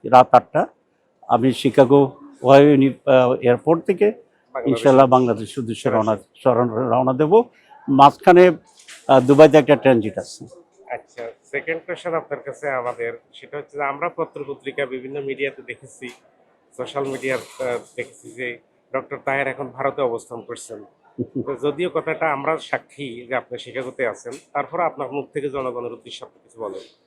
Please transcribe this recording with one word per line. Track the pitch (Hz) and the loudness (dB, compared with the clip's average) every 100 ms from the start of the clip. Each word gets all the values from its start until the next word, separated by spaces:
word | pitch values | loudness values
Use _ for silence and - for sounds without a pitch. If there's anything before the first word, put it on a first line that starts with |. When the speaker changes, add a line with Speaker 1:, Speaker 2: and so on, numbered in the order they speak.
Speaker 1:
রাত | 113 127 127 | 6 6 6
আটটা | 123 - 151 233 _ _ _ _ _ - | 4 2 -4 -4 _ _ _ _ _ -4
আমি | 117 131 | 0 0
শিকাগো | 120 135 131 131 143 135 - - _ | 0 -2 2 4 4 2 -4 -20 _
ওহাইও | 127 139 147 | 6 6 8
ইউনি-, | 139 135 - - | 4 2 -2 0
আহ, | 131 123 | 2 2
এয়ারপোর্ট | 127 127 120 151 165 | 0 0 0 0 -2
থেকে | 165 180 208 | 0 -2 -2
Speaker 2:
বাংলাদেশ। | 226 _ _ _ 135 123 | -2 _ _ _ -8 -4
Speaker 1:
ইনশাআল্লাহ | 120 127 131 135 | 0 4 6 6
বাংলাদেশ | 127 123 110 107 - | 4 2 -4 -6 -12
উদ্দেশ্যে | 117 110 127 | -10 -8 -4
রওনা, | 117 107 107 | -2 -2 -4
Speaker 2:
বাংলাদেশ। | _ _ 135 | _ _ -2
Speaker 1:
রওনা, | 117 120 110 127 | 0 -2 -4 -2
রওনা | 117 127 | -2 -2
দেব। | 131 156 214 233 _ _ _ - | -2 2 2 0 _ _ _ -4
মাঝখানে, | 135 139 - - 175 180 156 _ _ _ - - | 6 6 6 4 6 6 4 _ _ _ -18 2
আহ, | 135 | 2
দুবাইতে | 127 143 156 151 | 4 8 8 8
একটা | 135 135 | 4 2
ট্রানজিট | 135 123 107 87 | 4 2 0 -10
আছে। | - - - - _ _ - | -14 -18 -20 -20 _ _ -16
Speaker 2:
আচ্ছা, | 120 _ - 113 110 | -16 _ -16 -16 -16
সেকেন্ড | _ 143 160 165 - | _ -12 -8 -10 -10
কোশ্চেন | 170 175 | -12 -8
আপনার | 165 - 139 | -8 -8 -14
কাছে | 143 131 147 | -12 -12 -8
আমাদের, | 131 120 120 117 117 _ | -6 -8 -8 -10 -12 _
সেটা | - 135 147 | -20 -18 -16
হচ্ছে | 143 143 | -16 -10
যে | |
আমরা | 143 139 170 | -8 -6 -10
পত্র-পত্রিকা, | 170 160 151 139 139 139 139 139 | -8 -12 -10 -16 -14 -12 -10 -10
বিভিন্ন | 131 131 143 | -10 -12 -12
মিডিয়াতে | 139 131 139 135 | -12 -8 -8 -10
দেখেছি, | 120 117 - _ 127 - _ _ _ _ _ - | -20 -20 -20 _ -20 -20 _ _ _ _ _ -16
সোশ্যাল | 123 139 | -12 -8
মিডিয়ার, | 135 131 131 127 | -8 -8 -8 -8
আহ, | - - 127 120 - - | -10 -12 -8 -8 -10 -16
দেখেছি | 120 _ 120 | -16 _ -20
যে | 113 123 117 _ _ _ | -14 -14 -14 _ _ _
ডক্টর | 131 131 131 | -18 -16 -14
তাহের | - 135 135 | -8 -6 -8
এখন | 131 131 | -10 -14
ভারতে | 123 135 139 | -8 -8 -6
অবস্থান | 131 113 - 117 | -6 -6 -12 -18
করছেন। | 107 117 - 107 - _ _ - | -16 -18 -18 -20 -20 _ _ -12
Speaker 1:
<laughs> | 123 139 127 | -10 -10 -10
Speaker 2:
তো | 127 | -8
যদিও | 143 143 175 | -8 -6 -6
কথাটা | 165 160 156 160 | -6 -8 -6 -6
আমরা | 139 143 160 | -6 -6 -8
সাক্ষী | - 131 _ - 139 117 123 | -8 -10 _ -16 -16 -16 -10
যে | |
আপনি | 127 - 120 | -10 -8 -16
শিকাগোতে | - 120 127 127 120 | -14 -12 -12 -8 -8
আছেন, | 101 120 127 _ | -8 -16 -18 _
তারপরে | 143 139 170 | -10 -8 -6
আপনার | 170 143 135 | -6 -6 -10
মুখ | 139 127 | -10 -10
থেকে | 151 139 | -10 -10
জনগণের | 135 131 120 120 | -8 -10 -10 -12
উদ্দেশ্যে | 120 120 - 127 | -16 -20 -20 -20
আপনি | _ | _
কিছু | _ 113 | _ _
বলেন। | 120 95 - _ | -14 -14 -20 _